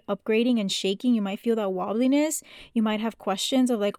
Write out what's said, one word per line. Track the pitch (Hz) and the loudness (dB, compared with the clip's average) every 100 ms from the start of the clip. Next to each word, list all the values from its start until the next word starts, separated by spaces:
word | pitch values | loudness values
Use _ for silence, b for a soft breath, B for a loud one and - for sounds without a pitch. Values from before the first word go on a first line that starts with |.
| - | -4
upgrading | 202 - 220 240 233 | -4 0 2 2 2
and | 196 | 0
shaking. | - 190 202 247 | -2 -2 0 0
You | 226 | 2
might | 196 208 | 0 -4
feel | 233 220 | -2 0
that | 196 | -2
wobbliness. | 185 196 220 262 285 311 - - B B | -2 -2 0 2 2 2 -4 -10 B B
You | 233 | 0
might | 214 214 | 0 0
have | 226 - | -4 -4
questions | 208 190 - 262 254 | -4 -4 0 2 2
of, | 226 | 2
like, | 208 | -2